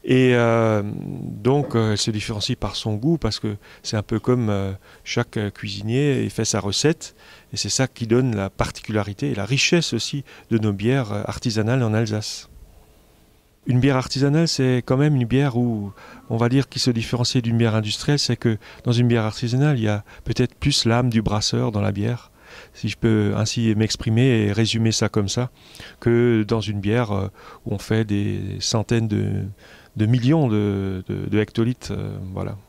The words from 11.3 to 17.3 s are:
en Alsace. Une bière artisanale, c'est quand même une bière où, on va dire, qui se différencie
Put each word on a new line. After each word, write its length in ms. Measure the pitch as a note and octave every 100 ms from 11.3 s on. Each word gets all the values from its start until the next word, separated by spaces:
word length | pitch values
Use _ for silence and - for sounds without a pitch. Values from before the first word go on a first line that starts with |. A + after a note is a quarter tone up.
| G#2+ B2 G#2+ G#2+ C3
en 100 | A2+
Alsace. 560 | G#2+ A2+ G#2+ - - - - - - - _ _ _ _ _ _ _ -
Une 120 | B2
bière 180 | C3+ B2+
artisanale, 520 | B2+ C3 C#3 D3+ E3
c'est 340 | - C3 B2+ -
quand 100 | C3
même 200 | D3+ C#3+
une 100 | A#2
bière 300 | B2+ C#3+ A#2+
où, 360 | A#2+ A2 G2+ - - - -
on 60 | A2+
va 120 | A#2+
dire, 200 | C3+ C3
qui 100 | -
se 120 | B2+
différencie 520 | A#2 A2 A#2+ A#2+